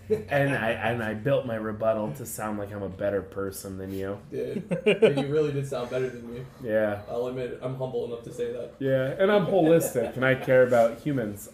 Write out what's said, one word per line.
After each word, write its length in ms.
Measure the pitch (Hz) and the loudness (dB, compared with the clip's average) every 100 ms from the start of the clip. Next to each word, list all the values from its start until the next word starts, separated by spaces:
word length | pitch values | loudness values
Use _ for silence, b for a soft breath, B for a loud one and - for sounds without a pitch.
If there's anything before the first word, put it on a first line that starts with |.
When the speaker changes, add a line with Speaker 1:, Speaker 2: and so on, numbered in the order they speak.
| B | B
Speaker 1:
And 480 | 214 - 143 139 123 | -4 0 2 2 2
I, 140 | 110 | 0
Speaker 2:
<laughs> 180 | 113 110 | 0 -2
Speaker 1:
and 140 | 120 | -2
I 80 | 107 | -2
built 300 | 107 123 135 127 | -4 0 0 0
my 80 | 110 | -4
rebuttal 560 | 110 107 110 110 107 | -4 -2 0 2 -2
to 100 | - 120 | -6 -10
sound 320 | - 107 104 | -8 -6 -6
like 140 | 101 | -6
I'm 100 | 104 | -8
a 60 | 95 | -8
better 320 | 90 101 101 | -4 0 0
person 540 | 92 98 98 95 98 95 | -2 -6 -6 -6 -10 -10
than 140 | 95 | -8
you. 260 | 95 98 101 - | -6 -6 -8 -8
Speaker 2:
Dude, 340 | 127 123 202 - 170 214 | -8 -6 -6 -4 -2 2
you 400 | 190 214 139 139 | 4 4 4 0
really 240 | 151 147 | 0 0
did 160 | 139 135 | -2 -4
sound 220 | 123 120 | -6 -4
better 180 | 127 127 | -4 -4
than 260 | 120 117 | -6 -12
me. 60 | 120 131 - | -12 -14 -10
Speaker 1:
Yeah. 380 | 123 110 107 101 - | -2 2 2 -2 -6
Speaker 2:
I'll 180 | 120 123 | -4 -4
admit 220 | 131 120 | -4 -6
it. 60 | - | -6
I'm 140 | 127 135 | -8 -6
humble 300 | 127 120 120 | -4 -4 -4
enough 180 | 117 | -8
to 80 | 117 | -10
say 180 | 110 120 | -6 -6
that. 200 | 120 120 - | -6 -10 -4
Speaker 1:
Yeah, 340 | 135 135 131 156 | 0 2 0 2
and 120 | 196 | 4
I'm 160 | 208 165 | 4 4
holistic, 680 | 190 160 165 135 - 113 127 | 4 6 6 4 0 -2 2
and 80 | |
I 100 | 131 | 2
care 280 | 127 - 127 123 | 4 6 6 8
about 320 | 120 113 - | 6 4 2
humans. 480 | 151 135 107 98 - | -2 -2 -2 -6 -12